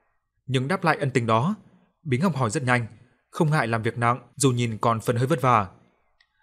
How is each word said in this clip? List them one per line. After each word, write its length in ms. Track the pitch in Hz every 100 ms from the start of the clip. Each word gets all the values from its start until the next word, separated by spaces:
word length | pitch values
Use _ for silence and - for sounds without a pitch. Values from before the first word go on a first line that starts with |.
| _ _ _ _ -
Nhưng 220 | 127 135
đáp 160 | 185
lại 140 | 165 143
ân 140 | 135
tình 140 | 131 113
đó, 300 | 113 151 214 - _ _ _
Bính 180 | 151 123
học 140 | 190 131
hỏi 140 | 117
rất 140 | 156
nhanh, 220 | 127 123 113 - _ _ _
không 220 | - 160
ngại 160 | 156 117
làm 160 | 117
việc 140 | 110 120
nặng 300 | 120 127 - -
dù 160 | 135
nhìn 260 | 120 120 107
còn 220 | 120 113
phần 160 | - 120
hơi 120 | 131
vất 140 | 165
vả. 280 | 131 117 92 - _ _ _ _ _ _